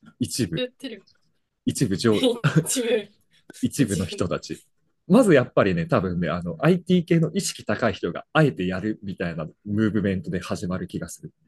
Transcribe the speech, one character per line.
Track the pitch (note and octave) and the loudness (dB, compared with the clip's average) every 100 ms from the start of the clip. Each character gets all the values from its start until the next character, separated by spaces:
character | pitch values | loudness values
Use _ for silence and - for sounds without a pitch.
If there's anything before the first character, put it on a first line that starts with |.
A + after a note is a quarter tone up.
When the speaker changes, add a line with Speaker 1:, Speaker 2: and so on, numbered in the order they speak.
| - _ | -20 _
Speaker 1:
一 | - - A2+ | -6 -2 -2
部。 | D#3+ | -2
Speaker 2:
言 | B3 | -4
っ | |
て | - C4+ | -8 -14
る。 | G#3+ - _ _ _ _ _ | -14 -18 _ _ _ _ _
Speaker 1:
一 | - - A#2 | -6 -2 -2
部 | F#2 | 2
上-、 | A#2 G#2 | 2 4
Speaker 2:
<laughs> | |
一 | B3+ A#3 D3 D#3+ D#3+ C4+ | 2 0 0 2 0 -2
部。 | A#3 A#3+ G3+ _ _ _ - - | 0 -2 -4 _ _ _ -20 -6
Speaker 1:
一 | - - A#2 | -4 0 0
部 | F#2+ | 0
の | |
人 | F2+ - F2+ | -4 -4 -4
た | D2+ | -4
ち。 | - - _ _ _ _ - | -6 -12 _ _ _ _ 4
ま | G3 | 6
ず | A3+ | 8
や | D3 | 6
っ | B2 | 6
ぱ | - | 2
り | G#2 | 2
ね、 | E2+ E2 | 2 0
多 | B2 | 0
分 | F#2 F2 | 0 -2
ね、 | E2+ | -2
あ | E2+ | -2
の、 | F2 - | -6 0
ア | D#3 | 2
イ | F3+ | 2
テ | - F3+ | 2 0
ィ | |
ー | E3 | 2
系 | E3+ | 2
の | D#3+ | 2
意 | G3 | -2
識 | - - | -6 -8
高 | - G#2+ A#2 | -6 -2 -2
い | |
人 | F#2 F#2 | -2 -6
が | D#2+ - | -6 -2
あ | D3+ | 2
え | D3+ | 2
て | E2 F2+ | 2 -2
や | F#2 | -2
る | G#2+ - | -4 -6
み | G2 F2+ | -8 -6
た | F2+ | -6
い | D#2+ | -6
な | D#2+ - | -8 -10
ム | - G#2 A2 | -4 0 2
ー | |
ブ | G#2 | 2
メ | G2 | 0
ン | F#2+ | 0
ト | - | -2
で | F2 | -6
始 | - G2 F2+ | -4 -6 -4
ま | F2+ | -6
る | F2 | -6
気 | F2+ | -8
が | E2 | -10
す | - | -12
る。 | D#2+ - | -18 -20